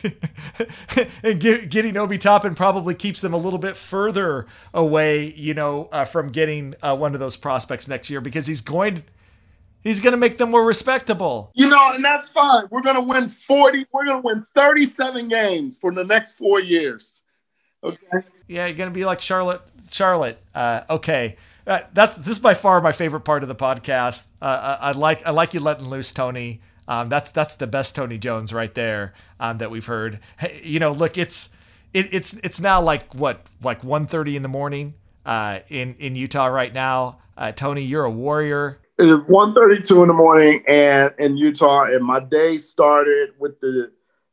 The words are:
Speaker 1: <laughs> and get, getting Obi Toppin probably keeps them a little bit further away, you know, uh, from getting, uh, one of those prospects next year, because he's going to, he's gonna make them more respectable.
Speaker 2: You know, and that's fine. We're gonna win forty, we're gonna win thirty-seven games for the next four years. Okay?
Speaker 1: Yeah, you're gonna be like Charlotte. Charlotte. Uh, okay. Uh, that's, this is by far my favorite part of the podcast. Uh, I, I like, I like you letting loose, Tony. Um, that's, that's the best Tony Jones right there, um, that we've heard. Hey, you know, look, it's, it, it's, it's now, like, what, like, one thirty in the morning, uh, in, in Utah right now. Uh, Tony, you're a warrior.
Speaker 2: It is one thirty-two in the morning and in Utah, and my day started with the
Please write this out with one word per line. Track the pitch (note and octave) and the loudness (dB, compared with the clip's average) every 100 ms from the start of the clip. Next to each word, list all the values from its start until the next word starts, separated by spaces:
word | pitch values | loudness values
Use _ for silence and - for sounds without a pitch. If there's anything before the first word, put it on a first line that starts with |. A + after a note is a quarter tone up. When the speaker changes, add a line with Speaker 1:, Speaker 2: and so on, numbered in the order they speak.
Speaker 1:
<laughs> | G#3+ - D#3 - - - A#3 - - - A3+ - | -10 -8 -12 -14 -14 -10 -10 -12 -6 -4 -4 -4
and | A3 F3+ | -4 0
get, | A3 A#3 F3 | 2 2 0
getting | A3 A3 G3+ | -2 -2 -2
Obi | G3+ G3+ | -4 0
Toppin | G3+ G3+ G3+ | 4 4 2
probably | D#3+ F#3+ F#3+ F3 | 0 0 0 -4
keeps | F3 G3+ - | -6 -6 -6
them | F#3 | -4
a | E3+ | -4
little | F#3 F3+ | -4 -6
bit | F#3+ F#3 | -8 -10
further | - F#3+ G#3+ F#3+ F3 C3+ - - - | -8 -4 -2 -2 -2 -4 -8 -20 -8
away, | E3+ D#3+ D#3 D#3 D3+ D3+ | -2 0 2 2 0 -4
you | D3+ D3 | -8 -8
know, | D3+ D3 D3 E3 | -4 -4 -6 -6
uh, | D3+ | -6
from | C3+ E3+ C#3+ | -4 -4 -4
getting, | C3+ D#3 D3+ C3+ C#3 | -2 -2 -4 -10 -8
uh, | D3 | -4
one | C#3 D3 | -2 -2
of | C#3 | -4
those | C3 - | -8 -8
prospects | C#3+ C3 - B2+ C#3+ | -6 -6 -6 -10 -10
next | C3 - | -10 -10
year, | C#3 | -10
because | A#2+ D#3 C3+ | -8 -8 -6
he's | D3+ | -8
going | B2 E3 G#3 E3+ | -6 -2 -2 -4
to, | - _ _ _ _ _ _ _ | -10 _ _ _ _ _ _ _
he's | G#3+ G3+ | -4 0
gonna | B3 B3 | 2 4
make | A#3+ A#3+ | 2 2
them | A#3 | 2
more | A#3 | 4
respectable. | A3+ - C4 C4 C4 F#3+ E3+ A2+ G2+ | 4 2 0 -2 -2 -4 -4 -4 -2
Speaker 2:
You | B3 C#4 | 2 6
know, | C#4+ C4+ | 6 6
and | C4 | 4
that's | C#4 D4 - | 0 0 -2
fine. | D#4 C#4+ A#3+ G3 | 2 4 4 2
We're | A#3+ | -2
gonna | C4 B3+ | 0 0
win | B3 B3+ A3+ | 0 0 -2
forty, | - - C#4 C#4 C4+ - | -6 0 4 6 4 -4
we're | C4+ C#4+ | -4 -2
gonna | C4 | -2
win | A#3+ G#3+ - | -2 -4 -2
thirty-seven | C#4 C#4+ D4+ C4+ - C4 B3+ A#3 | 2 4 4 0 -2 -6 -6 -4
games | A3+ G#3 E3+ C3+ - | -2 0 -2 -6 -6
for | F#3 | -4
the | F3+ | -4
next | F#3 A3 A3 - | 0 0 0 -4
four | G#3 G3 | 0 2
years. | F3+ E3+ C#3+ A2 - - _ _ _ _ _ _ | 2 0 -2 -6 -14 -20 _ _ _ _ _ _
Okay? | E3+ E3+ F#3 F#3 - _ - | -10 -10 -6 -6 -6 _ -14
Speaker 1:
Yeah, | F3 F3 | -8 -6
you're | D#3 | -6
gonna | F#3 | -8
be | F#3 | -6
like | F#3+ F3+ | -4 -4
Charlotte. | - F#3 F3+ F3+ _ _ - | -4 -4 -4 -6 _ _ -12
Charlotte. | - F#3+ F3 B2 - _ | -2 0 0 -2 -6 _
Uh, | - A#2+ A2+ - | -4 -2 -2 -4
okay. | D#3+ D#3+ C#3 A2+ - _ _ | -6 -2 -4 -4 -8 _ _
Uh, | - F#3+ - | -4 -4 -2
that's, | G3 A3 F3+ | 2 2 0
this | D3+ | -8
is | A3+ | 0
by | A#3 | 2
far | F3+ G3 F3+ | 2 4 4
my | E3 | 2
favorite | - D#3+ D3+ | -2 -4 -4
part | - C#3+ | -4 -4
of | C3+ | -4
the | |
podcast. | B2+ C3 B2 C#3 C3 B2 - - _ | -4 -4 -4 -4 -2 -2 -6 -12 _
Uh, | C#3 C3 C3+ C3+ | -6 -4 -4 -6
I, | C#3 | -6
I | |
like, | C#3 D#3 D#3+ | -2 0 -2
I | E3 | -2
like | D#3 E3 | -2 -2
you | E3 | -2
letting | D3+ C#3 C3 | -4 -6 -8
loose, | C3+ C3 | -10 -8
Tony. | - B2+ B2 A#2+ A2 _ _ - | -6 -6 -8 -12 -14 _ _ -10
Um, | A#2 A#2 | -8 -4
that's, | C#3+ - | -6 -4
that's | D#3 D3+ | -6 -6
the | - B2 | -8 -6
best | C3+ - | -6 -6
Tony | - A#2+ A2+ | -8 -10 -8
Jones | A#2+ A2 G#2+ | -8 -8 -8
right | A2+ A2 | -8 -8
there, | B2 A2+ G#2 G2 - _ - | -6 -6 -6 -8 -14 _ -10
um, | A#2 A2+ | -8 -8
that | A2 | -10
we've | A2+ A2+ | -10 -8
heard. | A2+ A2 G#2 - - | -8 -8 -10 -18 -12
Hey, | C#3+ D3 | -12 -12
you | D#3+ D#3 | -8 -2
know, | D3+ | -2
look, | D3 D#3+ F3 | -2 -2 -4
it's, | E3+ - - _ _ _ _ | -6 -8 -14 _ _ _ _
it, | F#3+ G3 | -4 -4
it's, | F#3 - G#3 | -4 -6 -8
it's | F#3 - | -10 -4
now, | G3 F#3 | 0 2
like, | E3 D3 - | 2 -2 -6
what, | B2+ C#3+ A2 _ _ | -6 -4 -4 _ _
like, | C3 - | -6 -6
one | B2+ D3+ D3 | -4 -4 -4
thirty | D#3+ D3 | -4 -4
in | C#3+ | -6
the | C3+ | -8
morning, | C3+ C#3+ C#3+ D3 - _ _ | -8 -8 -8 -12 -16 _ _
uh, | - A2+ G#2 F#2+ - | -6 -6 -4 -8 -10
in, | C#3 B2+ B2 | -10 -10 -10
in | C#3 B2+ | -10 -8
Utah | C3+ C#3+ C3 | -6 -2 -2
right | C3 B2+ | -2 -4
now. | C3 C3 B2+ B2+ - _ - | -4 -4 -2 -4 -10 _ -10
Uh, | A2+ | -10
Tony, | - C#3 C#3+ | -6 -6 -6
you're | C3 C3 | -4 -4
a | B2+ | -4
warrior. | A2+ C#3 D3+ D3+ C#3+ C#3+ C#3 _ - | -4 -4 -2 -2 -4 -6 -10 _ 4
Speaker 2:
It | E3+ | 6
is | D#3 D3+ | 6 6
one | F#3+ G#3+ | 6 6
thirty-two | A#3 A3 G3+ F3+ F3 | 6 6 6 6 8
in | F3 | 8
the | |
morning | E3 D#3+ D#3 D3+ - - | 8 8 8 6 4 4
and | D3 C#3+ C#3 C#3 C#3+ | 6 6 6 4 2
in | C#3+ C#3 | -2 2
Utah, | D3+ D3 D3 C#3 | 0 4 4 4
and | C3 B2+ | 4 2
my | B2 C3 | 0 -2
day | C3 D#3 D#3+ D#3 | 0 2 2 0
started | - - D3 D3 C#3+ C#3+ C#3 - | -4 2 4 6 4 0 -2 -6
with | C#3+ C#3+ | -10 -6
the | C3 B2+ A#2 _ _ _ _ | -4 -2 -4 _ _ _ _